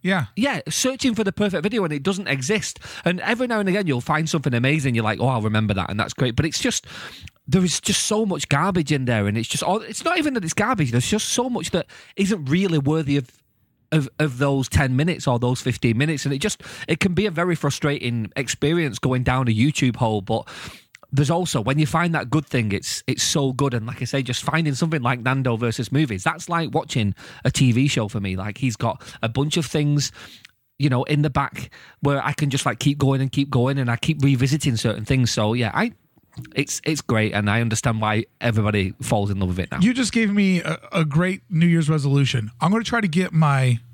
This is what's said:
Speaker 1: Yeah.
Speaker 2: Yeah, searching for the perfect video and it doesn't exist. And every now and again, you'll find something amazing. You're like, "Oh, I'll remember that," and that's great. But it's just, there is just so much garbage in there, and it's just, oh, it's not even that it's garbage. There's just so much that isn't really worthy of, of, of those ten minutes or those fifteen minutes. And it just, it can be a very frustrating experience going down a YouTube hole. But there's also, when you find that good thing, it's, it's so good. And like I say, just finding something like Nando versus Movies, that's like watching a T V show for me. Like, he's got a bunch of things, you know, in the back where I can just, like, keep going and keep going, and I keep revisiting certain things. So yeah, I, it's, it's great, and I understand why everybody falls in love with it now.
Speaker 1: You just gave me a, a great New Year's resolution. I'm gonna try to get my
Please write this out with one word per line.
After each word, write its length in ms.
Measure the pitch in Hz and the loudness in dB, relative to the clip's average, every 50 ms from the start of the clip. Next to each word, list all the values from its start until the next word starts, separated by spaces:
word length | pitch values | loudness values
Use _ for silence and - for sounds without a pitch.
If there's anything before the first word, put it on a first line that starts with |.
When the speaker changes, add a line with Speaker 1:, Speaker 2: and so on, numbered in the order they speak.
| _ | _
Speaker 1:
Yeah. 240 | 180 196 185 127 - _ | 0 0 0 0 -4 _
Speaker 2:
Yeah, 260 | - 226 277 254 165 - - | -2 -2 0 -2 -4 -6 -6
searching 460 | 160 - - 262 262 254 - 262 226 | -4 -2 0 0 -2 0 0 0 0
for 100 | 196 220 | 2 0
the 80 | 196 | -2
perfect 300 | - - 208 202 180 175 | 0 0 0 0 0 0
video 220 | 151 208 208 233 196 | -2 0 0 0 0
and 100 | 165 151 | 0 -2
it 80 | 143 | -2
doesn't 260 | 139 190 196 180 202 - | -2 -2 -2 -2 -2 -2
exist. 520 | 139 135 127 123 214 214 - - - - - - - - - | -2 -2 0 -2 -2 -2 -2 -6 -10 -12 -16 -16 -16 -4 -2
And 140 | 175 180 180 | -2 -2 0
every 260 | - - 233 226 254 | -2 -2 -2 0 0
now 140 | 240 240 214 | -2 0 0
and 100 | 208 190 | 0 2
again, 160 | 180 208 202 | 0 0 2
you'll 160 | 170 135 123 | 0 0 0
find 260 | 123 - 156 151 160 151 | 0 0 0 0 0 0
something 240 | - 160 131 147 | -2 0 0 0
amazing. 440 | 123 117 120 131 147 160 131 139 120 | 0 2 2 2 2 2 0 0 0
You're 80 | 113 110 | 2 2
like, 160 | 107 107 - | 0 0 2
"Oh, 80 | 113 135 | 0 0
I'll 160 | 131 117 104 | 2 2 0
remember 320 | 110 107 107 110 104 104 | 2 2 2 2 2 0
that," 160 | 98 - - | 0 -2 -2
and 80 | 95 104 | -2 -4
that's 140 | 104 - - | -4 -4 -2
great. 220 | - 135 123 117 | -2 -2 0 2
But 100 | - 147 170 | 0 0 0
it's 100 | - - | -2 -2
just, 300 | - - - - - - - - - - - - - - _ _ _ - | -2 -2 -2 -2 -6 -10 -18 -16 -16 -16 -16 -16 -18 -20 _ _ _ 2
there 160 | 131 190 185 | 2 4 4
is 160 | 180 143 - | 4 0 -2
just 280 | - - 196 - - - | -2 -2 -2 0 0 0
so 180 | 214 214 226 | 0 0 0
much 240 | 202 180 147 - - | 0 -2 -4 0 0
garbage 420 | - 139 160 196 190 180 156 135 | 2 2 2 2 2 0 0 2
in 140 | 151 139 131 | 0 0 2
there, 220 | 123 120 110 101 101 | 0 2 2 2 2
and 100 | 104 117 | 0 0
it's 100 | 113 - | -2 -4
just, 160 | - - - | -4 -4 -2
oh, 140 | - 185 226 | -2 -2 -2
it's 260 | 214 - 214 - - | -4 -8 -12 -6 -2
not 140 | 330 349 359 | -2 0 0
even 160 | 294 302 269 | 0 0 -2
that 100 | 240 180 | -2 -4
it's 120 | 160 - | -4 -2
garbage. 340 | - 208 226 262 208 156 123 | -2 0 0 0 0 0 0
There's 180 | 117 120 123 - | 2 0 0 0
just 220 | - 208 - - | 0 -2 -2 -2
so 220 | - - 247 262 | -2 -2 0 0
much 180 | 247 - 165 - | -2 -4 -4 -2
that 160 | - 180 - _ - - - - - | -2 -4 -4 _ -12 -20 -20 -18 -2
isn't 300 | - 202 180 220 185 147 | -2 0 0 0 -2 0
really 340 | 127 143 180 196 190 165 151 | 0 2 2 2 2 2 2
worthy 380 | 135 135 156 160 160 135 143 143 | 2 2 0 0 0 0 0 0
of, 120 | 127 - _ _ _ _ _ _ _ _ _ _ _ _ | -2 -4 _ _ _ _ _ _ _ _ _ _ _ _
of, 180 | - 160 135 131 _ _ | 0 0 0 0 _ _
of 220 | 151 151 123 123 | -2 -2 0 0
those 280 | 143 143 139 135 131 - | 0 2 2 0 0 2
ten 260 | - - 147 131 127 | 2 2 2 4 2
minutes 320 | 127 151 175 170 - - 143 | 2 2 0 0 -2 0 0
or 100 | 123 120 | 0 2
those 240 | 123 123 127 - | 2 0 0 0
fifteen 380 | - 131 123 - - 120 113 113 | -2 -4 -4 0 2 2 2 2
minutes. 260 | 143 156 160 139 - | 2 0 0 -2 -2
And 80 | 143 139 | -2 -2
it 60 | 135 | -2
just, 240 | 143 - - - - - - - - - | -2 -4 -4 -6 -12 -18 -16 -14 -4 -4
it 120 | 170 156 | -2 0
can 140 | - 196 180 | 0 0 2
be 140 | 160 208 208 | 2 0 0
a 40 | |
very 220 | 170 156 170 180 170 | 0 0 0 0 0
frustrating 800 | - - 143 135 - - 151 143 - - 120 120 117 110 101 - | 0 0 -2 -2 0 -2 -2 -2 0 -2 -2 -2 -2 -4 -4 -4
experience 640 | - 139 - - - - 143 165 175 165 139 101 - | -6 -6 -6 -6 -2 0 0 2 2 0 -2 -4 -2
going 240 | - 135 127 127 | -2 0 0 0
down 260 | 123 131 127 127 131 120 | 2 2 2 2 2 2
a 20 | |
YouTube 460 | 113 107 120 151 147 - - 127 117 - | 2 4 4 2 2 2 0 0 2 2
hole. 240 | 123 113 110 104 | 0 2 2 0
But 260 | 98 104 110 113 - - - - - - - - - _ _ - - _ - | -2 -2 -4 -4 -4 -6 -14 -16 -16 -16 -18 -20 -20 _ _ -20 -14 _ 0
there's 160 | 131 147 131 | 2 2 2
also, 300 | 165 170 185 160 - 135 | 2 0 0 0 -2 -2
when 180 | 101 117 135 151 | 0 0 2 2
you 80 | 156 | 2
find 300 | - - 160 170 175 165 | 2 2 0 0 2 0
that 140 | 151 - 123 | -2 -2 0
good 160 | 113 156 147 | 0 0 0
thing, 260 | - - 127 113 104 | 0 -2 0 0 0
it's, 320 | 98 98 - - - - - | -2 -2 -4 -6 -8 -6 -4
it's 160 | - 127 - | -4 -2 -2
so 300 | - - - 160 143 135 | -2 0 0 0 0 0
good. 220 | 127 120 143 139 123 | 0 0 -2 0 0
And 120 | 120 110 | -2 -4
like 160 | 113 120 - | -6 -8 -8
I 40 | 127 | -8
say, 180 | 113 - 139 131 | -4 -2 -4 -2
just 200 | 120 123 - - | -2 -4 -4 -4
finding 300 | - - 160 170 151 139 | -2 -2 0 0 0 0
something 260 | 120 170 165 156 156 | 0 0 0 0 0
like 180 | 120 123 131 123 | 0 0 -2 0
Nando 380 | 113 131 131 135 131 127 117 110 | 0 0 0 0 0 0 0 0
versus 340 | 120 117 110 - 117 - | 0 -2 -2 -2 -4 0
Movies, 320 | - 139 160 131 107 92 - | 2 0 2 2 -2 -2 -2
that's 240 | 160 156 - - - | -2 -4 -4 -6 -4
like 260 | 170 170 165 143 - | -2 -2 -2 -2 -2
watching 400 | 160 - - - 135 107 101 95 - - - - - - | -4 -4 -2 -2 0 0 0 -2 -4 -10 -20 -20 -2 -2
a 80 | 131 | -2
T 220 | - - 139 127 113 | 2 4 4 4 4
V 160 | 117 139 147 | 4 2 2
show 180 | - 135 110 101 | 2 0 -2 -2
for 140 | - 110 | -4 -4
me. 160 | 98 98 92 92 | -4 -4 -4 -4
Like, 200 | 92 104 104 - | -6 -8 -6 -4
he's 180 | - 131 110 - | -4 -4 -2 -2
got 260 | - 117 - - - - - - | -4 -4 -4 -4 -10 -18 -10 -6
a 60 | - 113 | -6 -4
bunch 300 | 117 131 143 151 147 175 | 0 0 -2 0 0 -2
of 80 | 160 | -2
things, 480 | - - 156 147 147 147 147 139 - - - - - - - _ - _ _ _ _ _ _ | -2 -2 0 2 2 2 2 0 -2 -6 -12 -20 -20 -20 -20 _ -20 _ _ _ _ _ _
you 80 | 139 147 | 0 2
know, 160 | 131 123 135 | 2 2 0
in 180 | - 151 147 | 0 2 2
the 80 | 147 156 | 2 2
back 400 | 131 147 139 - - - - - - - - - - _ | 0 0 -2 -2 -4 -12 -14 -14 -16 -20 -20 -20 -14 _
where 240 | - 139 143 139 - | 0 0 0 2 0
I 60 | 135 | -2
can 180 | 143 - 156 143 | -2 0 -2 0
just, 160 | 131 135 - | 0 0 0
like, 140 | 139 117 - | -2 -2 0
keep 180 | - 143 147 143 | 0 0 2 2
going 220 | 143 135 139 131 | 2 2 2 2
and 100 | 135 131 | 0 0
keep 200 | - - 139 143 | 0 -2 -2 2
going, 280 | 143 131 120 131 139 139 | 2 2 2 2 0 0
and 140 | 131 120 | 0 0
I 60 | 117 117 | -2 -2
keep 260 | - - 160 147 135 | 0 -2 0 2 4
revisiting 540 | 139 139 123 131 135 135 156 - 147 117 110 | 4 4 4 2 2 0 0 0 0 0 0
certain 260 | - 120 104 - 107 | 0 -2 -2 -2 -2
things. 280 | - 135 131 127 113 | 0 2 2 2 2
So 200 | - - 107 107 | 2 0 0 2
yeah, 200 | 113 123 120 107 - | 2 0 0 0 0
I, 180 | 143 202 240 - _ _ _ _ _ _ _ _ - 120 - - | 0 -2 -2 -4 _ _ _ _ _ _ _ _ -18 -18 -8 -4
it's, 240 | 127 147 - - - - | -4 -2 -2 -4 -6 -2
it's 160 | - 160 143 | -2 -4 -4
great, 320 | - - 120 110 107 107 104 | -2 0 2 2 2 2 0
and 160 | 101 104 104 | 0 0 2
I 100 | 101 113 | 2 2
understand 400 | 120 117 110 107 - 131 113 110 | 0 0 -2 0 0 0 0 0
why 240 | 107 107 107 107 113 _ _ _ | 0 0 0 0 -2 _ _ _
everybody 540 | - 120 110 110 107 104 104 104 95 95 - _ | -2 0 2 2 2 2 2 2 0 0 -2 _
falls 280 | 120 - - 107 101 101 | -2 0 0 0 2 0
in 60 | 101 95 | 0 0
love 80 | 98 92 | 0 -2
with 100 | 90 90 | -2 -2
it 100 | - - | -4 -6
now. 100 | - - | 0 2
Speaker 1:
You 120 | 175 226 247 | 2 2 2
just 200 | 247 254 196 - | 2 -2 0 0
gave 200 | 233 226 208 202 | 0 0 2 2
me 280 | 202 202 190 185 175 | 2 4 4 2 2
a, 180 | - 156 160 - - - - | 0 -2 -6 -6 -8 -4 0
a 100 | 185 160 | 0 0
great 380 | 151 139 156 180 185 190 - _ _ | 2 2 2 2 2 -2 -4 _ _
New 180 | 190 160 170 175 | 0 4 4 6
Year's 220 | 170 165 160 143 | 6 4 4 2
resolution. 640 | 160 156 139 143 135 143 143 123 - 123 107 107 - - | 2 2 2 2 4 4 4 2 2 -2 -4 -4 -6 -2
I'm 100 | - 165 | 0 2
gonna 140 | 202 226 226 | 2 2 0
try 160 | - - 233 | 0 -2 0
to 60 | 214 185 | 0 2
get 240 | 147 180 185 175 - | 0 0 0 2 2
my 460 | 160 160 147 139 135 131 127 120 117 - - | 2 4 4 4 2 2 2 0 0 -2 -10